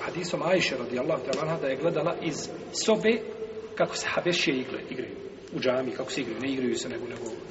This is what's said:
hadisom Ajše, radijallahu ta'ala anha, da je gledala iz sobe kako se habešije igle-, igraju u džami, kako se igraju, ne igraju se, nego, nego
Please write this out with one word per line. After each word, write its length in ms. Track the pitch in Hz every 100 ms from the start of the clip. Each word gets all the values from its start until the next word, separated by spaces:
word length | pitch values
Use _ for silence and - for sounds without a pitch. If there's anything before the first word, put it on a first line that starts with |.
hadisom 420 | - 165 180 170
Ajše, 340 | 151 185 - 131
radijallahu 460 | 120 123 147 160 -
ta'ala 160 | 131
anha, 140 | 156 160
da 60 | 143
je 100 | 131
gledala 400 | 160 156 151 -
iz 260 | 165 - - - - -
sobe 340 | - 214 214 233 - - - - -
kako 220 | - - -
se 100 | -
habešije 480 | - 170 175 - 131
igle-, 340 | 123 - -
igraju 240 | - - - - - -
u 80 | 165
džami, 300 | 123 127 131
kako 200 | - 131
se 100 | -
igraju, 200 | 117 110
ne 120 | 135
igraju 260 | 131 123 113
se, 100 | -
nego, 180 | - 120
nego 160 | 117 117 - -